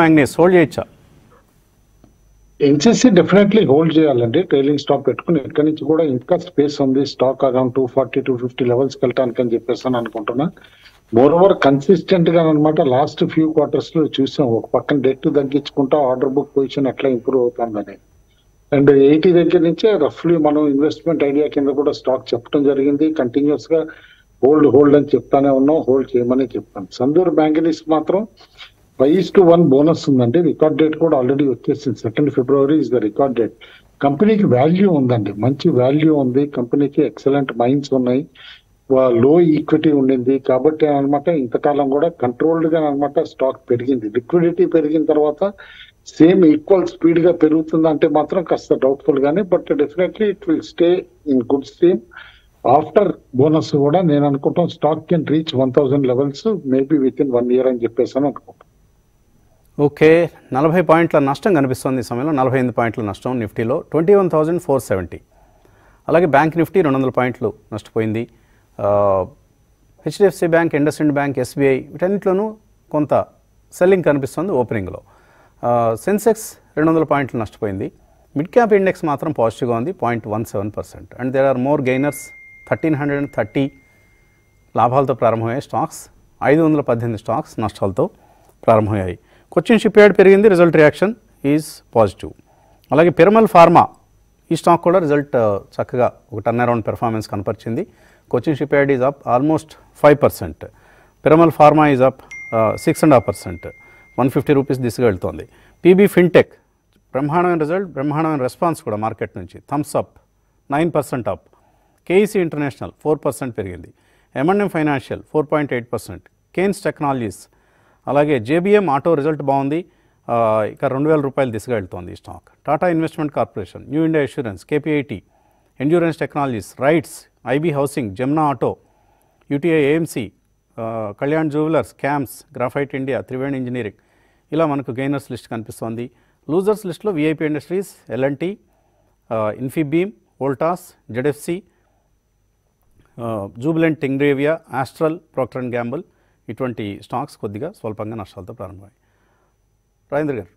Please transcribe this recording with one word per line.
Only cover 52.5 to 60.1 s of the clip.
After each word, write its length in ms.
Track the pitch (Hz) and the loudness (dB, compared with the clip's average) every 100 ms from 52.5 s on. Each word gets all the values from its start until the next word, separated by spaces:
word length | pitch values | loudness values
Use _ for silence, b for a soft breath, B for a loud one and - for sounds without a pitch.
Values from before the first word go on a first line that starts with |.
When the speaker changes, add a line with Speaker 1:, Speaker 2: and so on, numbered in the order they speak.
| _ - 143 | _ 2 2
Speaker 2:
After 280 | - - 185 - _ 123 | 2 0 0 -4 _ 0
bonus 300 | 151 156 156 147 143 | 2 2 0 0 2
కూడా 160 | 170 175 | 2 2
నేను 160 | 147 143 | 2 0
అనుకుంటాం 380 | 139 156 175 170 - | 0 -2 -2 -4 -2
stock 260 | 147 156 - | -2 -2 -2
can 100 | 170 127 | -2 0
reach 200 | 151 156 127 | -2 -2 -2
one 100 | 131 123 | 0 2
thousand 260 | 135 143 127 | 2 0 0
levels 320 | 123 143 139 220 196 139 131 | 0 -2 -2 -4 -4 -2 -2
maybe 220 | 135 151 131 | 0 0 0
within 240 | 123 139 120 | 0 -2 0
one 100 | 123 127 | 2 2
year 120 | 131 | 2
అని 100 | 123 113 | 0 -4
చెప్పేసి 300 | 117 120 131 | -2 -2 0
అని 100 | 143 | -4
అనుకుంటాం. 340 | 113 - - _ _ _ _ _ _ _ _ _ _ _ - 143 | -4 -18 -20 _ _ _ _ _ _ _ _ _ _ _ -2 -2
Speaker 1:
ఓకే, 240 | 143 156 | 4 4